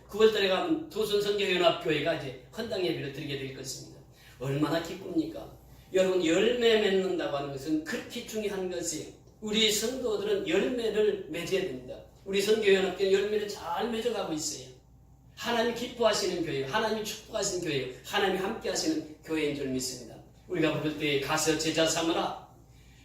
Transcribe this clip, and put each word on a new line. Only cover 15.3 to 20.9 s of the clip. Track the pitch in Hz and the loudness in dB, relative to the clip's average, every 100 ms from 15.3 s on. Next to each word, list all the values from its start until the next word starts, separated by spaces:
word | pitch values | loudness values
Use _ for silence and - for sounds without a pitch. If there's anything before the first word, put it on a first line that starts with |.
| - | -8
하나님 | 233 233 240 | -2 2 2
기뻐하시는 | - 254 - 220 196 190 175 151 | 0 -6 2 2 4 0 0 -2
교회예요. | 135 135 | -2 -2
하나님이 | 214 220 214 | 0 0 -2
축복하시는 | 208 - - 220 190 180 160 | -4 -8 -6 -4 -2 -2 -2
교회예요. | 139 123 - - | -2 -4 -8 -4
하나님이 | 202 196 185 | 0 2 2
함께하시는 | 190 233 214 180 160 156 - - - | -2 -4 -4 -2 0 -2 -4 -14 -4
교회인 | 156 143 139 | 0 0 -2
줄 | 131 | -2
믿습니다. | 131 - 123 113 - - - - | -2 -4 -8 -12 -16 -20 -20 -6
우리가 | 175 156 143 | 0 2 2
부를 | 151 | -2